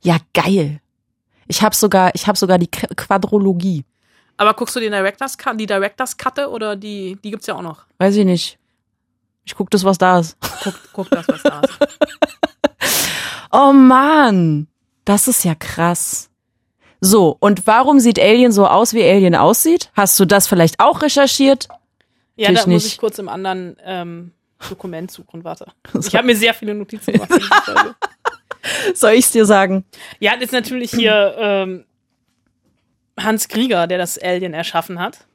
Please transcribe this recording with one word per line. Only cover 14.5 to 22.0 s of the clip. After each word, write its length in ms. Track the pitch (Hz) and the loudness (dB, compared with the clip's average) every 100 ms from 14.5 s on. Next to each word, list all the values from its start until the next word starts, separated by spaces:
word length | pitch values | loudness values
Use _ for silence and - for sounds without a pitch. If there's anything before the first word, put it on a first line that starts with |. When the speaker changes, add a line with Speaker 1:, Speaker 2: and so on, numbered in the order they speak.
| 151 151 _ _ _ - | 0 -4 _ _ _ -2
Speaker 1:
das 220 | 202 - | 0 0
ist 140 | 247 175 | -2 -2
ja 100 | 160 | -4
krass. 760 | - - 170 175 - - - _ _ _ _ _ _ _ | -8 -4 -2 -2 -6 -10 -12 _ _ _ _ _ _ _
So, 380 | 190 214 175 139 | 2 4 4 2
und 260 | 202 196 202 | 0 0 2
warum 340 | 220 262 285 | 2 4 4
sieht 200 | 240 214 | 4 4
Alien 320 | - 226 247 | 4 6 4
so 160 | 202 196 | 4 4
aus, 260 | 180 233 | 4 2
wie 100 | 220 | 2
Alien 320 | 214 196 190 170 | 4 4 4 4
aussieht? 540 | 139 226 320 339 - | 4 2 2 0 -2
Hast 260 | - 196 - | -2 0 2
du 60 | 190 | 2
das 220 | 202 185 | 2 2
vielleicht 320 | 185 165 - | 2 2 4
auch 220 | 233 339 | 2 2
recherchiert? 680 | 302 285 277 - 269 269 - - _ _ | 0 2 2 2 2 2 -2 -20 _ _